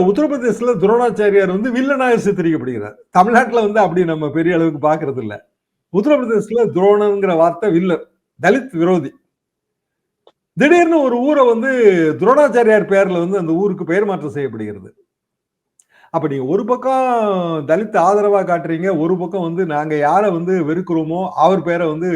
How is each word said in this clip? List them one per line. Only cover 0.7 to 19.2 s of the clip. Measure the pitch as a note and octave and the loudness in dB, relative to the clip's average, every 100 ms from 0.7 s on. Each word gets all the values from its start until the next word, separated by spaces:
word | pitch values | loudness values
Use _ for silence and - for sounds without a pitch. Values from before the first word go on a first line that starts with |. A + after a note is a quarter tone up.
| G3+ | 0
துரோணாச்சாரியார் | G3 A#3 A#3+ G3+ G#3 G3 F#3 | 2 2 0 0 2 2 2
வந்து | F#3+ B3 | -2 -2
வில்லனாக | A#3+ C#4 C4+ B3+ A3+ | -2 -2 0 0 0
சித்தரிக்கப்படுகிறார். | G3+ F#3+ E3+ D3+ B2 A2+ G#2 - _ | 0 0 0 -2 -4 -8 -10 -14 _
தமிழ்நாட்டுல | F3+ G#3 A#3 B3+ A#3 | 2 4 4 2 0
வந்து | G#3 A3 | 0 2
அப்படி | F3+ F3 | 0 0
நம்ம | E3 D#3 D3+ | -2 -2 -4
பெரிய | D#3+ E3 E3+ | -2 0 0
அளவுக்கு | E3 D3+ | 0 0
பாக்குறது | D3+ D#3 C#3 B2 | -2 0 -4 -6
இல்ல. | G#2+ G#2 _ _ _ _ _ | -8 -12 _ _ _ _ _
உத்தரப்பிரதேசத்துல | F#3 C#4+ C#4+ A3+ G#3+ - A#3+ G3+ | -2 2 0 0 -2 -2 -2 0
துரோணங்கிற | D#3+ G3 G#3 G#3 G3+ G3 D#3+ | 2 2 4 2 0 0 2
வார்த்தை | E3+ A3+ G#3+ | 0 0 0
வில்லன், | E3+ F#3 E3 - _ _ _ | 0 0 -2 -6 _ _ _
தலித் | E3+ B3+ C4 E3 | 0 0 -2 -2
விரோதி. | E3+ F3+ C3+ - _ _ _ _ _ _ _ _ _ _ _ _ _ E3 | 0 0 -2 -12 _ _ _ _ _ _ _ _ _ _ _ _ _ 0
திடீர்னு | D4 F4 E4+ D#4+ | 4 4 4 2
ஒரு | C4 A#3+ | 2 0
ஊரை | C#4 C#4+ B3 | 0 2 2
வந்து | A3+ C4+ B3+ G#3 F3+ D#3 B2+ | 2 0 4 4 4 2 2
துரோணாச்சாரியார் | F#3 C#4 C#4+ A#3+ A3 G#3+ - | 2 4 4 2 4 2 2
பெயர்ல | G3 F#3+ F3 | 2 2 0
வந்து | F3 G3 | -2 -2
அந்த | D#3+ | -2
ஊருக்கு | E3 G3+ E3+ | -2 -2 -4
பெயர் | C#3+ F#3 G#3 | -2 -2 0
மாற்றம் | F3 D3 | -4 -6
செய்யப்படுகிறது. | C#3+ C3 A2 G#2 G2 F#2 _ _ _ _ _ _ _ _ _ _ _ _ | -6 -8 -8 -10 -12 -18 _ _ _ _ _ _ _ _ _ _ _ _
அப்ப | E3 D3+ | -4 -4
நீங்க | C#3 C3 | -4 -2
ஒரு | G3 | -2
பக்கம் | A3+ B3 B3+ C4 B3+ A#3 G#3 F#3 E3+ D#3+ C#3 | -2 -2 0 -2 0 0 0 -2 -4 -4 -2
தலித் | E3+ A3 F#3+ | -2 0 0
ஆதரவா | F3 G#3 G#3 G3+ | 2 2 2 0
காட்டுறீங்க, | F#3 E3+ E3 E3 F#3+ D#3 | 0 -4 -2 -4 -2 -2
ஒரு | E3+ | 0
பக்கம் | F3+ | -2